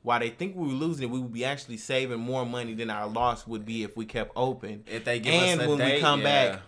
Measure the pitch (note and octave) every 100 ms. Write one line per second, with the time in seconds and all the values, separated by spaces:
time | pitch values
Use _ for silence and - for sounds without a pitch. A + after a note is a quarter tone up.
0 | A#2 A#2+ A#2 A#2 F#3 F#3 D3+ C3 D#3+ D3+
1 | B2 B2+ B2 A#2 B2+ C#3 - A2+ - C3
2 | C3 A#2 A#2 C3 A#2+ B2 A#2 A2+ A2+ G#2+
3 | G#2+ A2+ A#2+ A2+ - A2+ G#2+ A2+ G#2 A2+
4 | A2 A#2 G#2+ - B2+ B2 G2 G#2 - A2+
5 | B2 A#2+ A#2+ E3 F3+ E3+ D#3 C#3+ C3 C#3+
6 | D3+ C#3+ C#3+ C#3+ B2 F#2+